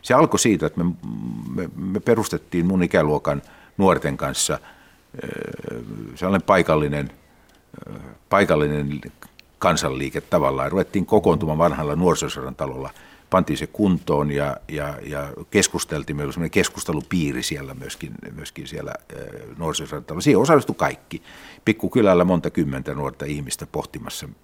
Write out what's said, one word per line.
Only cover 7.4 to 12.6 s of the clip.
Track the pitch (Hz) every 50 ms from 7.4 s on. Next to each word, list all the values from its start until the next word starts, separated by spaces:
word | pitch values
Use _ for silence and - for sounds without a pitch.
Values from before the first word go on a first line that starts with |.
| _ _ _ _ _ _ _ - - -
ö, | 50 50 - - - - _ _
paikallinen | - 98 101 85 82 76 76 73 76 73 73 71 73 71 - - - _ - - _ _ - _ _ _
kansanliike | - 95 87 80 - 73 65 65 69 67 - 76
tavallaan. | - - - - 73 67 67 67 67 69
Ruvettiin | 78 95 90 - - 101 87
kokoontumaan | - - 107 92 104 85 78 80 78 76 76
vanhalla | 85 87 73 67 76 73 73
nuorisosodan | 76 90 90 80 76 80 71 - 67 65 67 65
talolla. | -